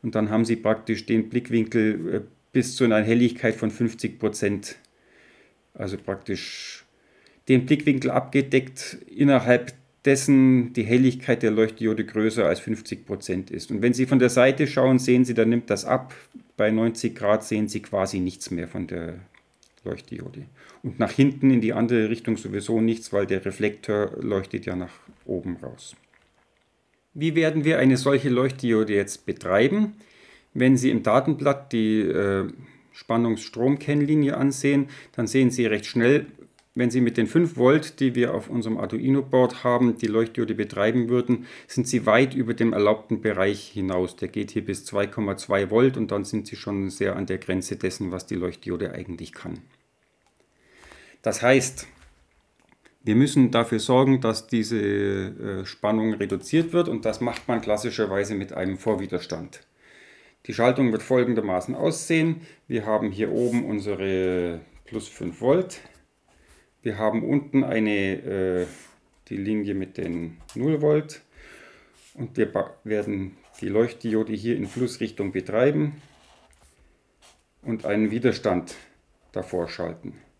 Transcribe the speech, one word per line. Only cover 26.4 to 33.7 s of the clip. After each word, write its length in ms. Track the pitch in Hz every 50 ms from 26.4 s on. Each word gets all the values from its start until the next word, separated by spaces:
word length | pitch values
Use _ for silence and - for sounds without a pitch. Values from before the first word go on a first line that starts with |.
| _ _ _ _ _ _ _ _ _ _ _ _ _ _ _
Wie 220 | 151 151 165 147
werden 280 | 165 160 156 156 156 143
wir 160 | 156 156 -
eine 160 | 131 135 131
solche 340 | 123 - 143 139 135 139 139
Leuchtdiode 640 | 123 123 131 135 131 131 - 120 113 107 110 104 104
jetzt 320 | 101 98 98 - - _
betreiben? 680 | - 90 - - 90 92 104 117 135 190 214 214 208 - - - _ _ _ - - - _ _ _ _
Wenn 220 | 135 127 131 135
Sie 140 | 123 127 131
im 140 | 113 113 -
Datenblatt 680 | 110 107 131 135 160 147 131 139 143 139 139 - -
die, 280 | - 113 110 110 110 107
äh, 480 | 101 85 - 85 101 98 98 95 95 - - - - - _ _ _ _
Spannungsstromkennlinie 1400 | _ - - - 113 117 117 117 110 110 - - - 117 120 131